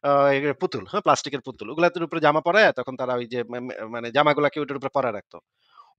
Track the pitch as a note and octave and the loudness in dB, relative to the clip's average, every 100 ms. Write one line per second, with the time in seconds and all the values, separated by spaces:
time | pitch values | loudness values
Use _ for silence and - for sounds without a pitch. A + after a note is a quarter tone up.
0 | C#3+ C#3 C#3+ C#3 D3 C3+ F3+ B2+ F#2+ G3+ | 0 4 4 2 0 -2 -4 -6 -6 -2
1 | F3+ C3+ C#3+ C3+ C3 A#2 G#2 D3+ E3+ F3 | 2 2 0 -10 -10 -14 -10 -2 0 0
2 | D#3+ E3 D3+ D#3 D#3+ G3 G3 C3+ B2+ C3 | -4 2 2 2 2 4 4 2 -4 -6
3 | B2+ B2 A#2+ B2 A2+ B2 B2+ - A2 A#2 | -4 -4 -4 -6 -6 -8 -10 -10 -10 -8
4 | A#2 B2+ D3+ C#3+ C#3+ D#3 D3 C3+ C3+ C#3+ | -2 2 4 4 2 0 -6 -6 -4 -2
5 | B2+ G#2 - E2+ - _ _ _ _ | -2 -4 -10 -20 -20 _ _ _ _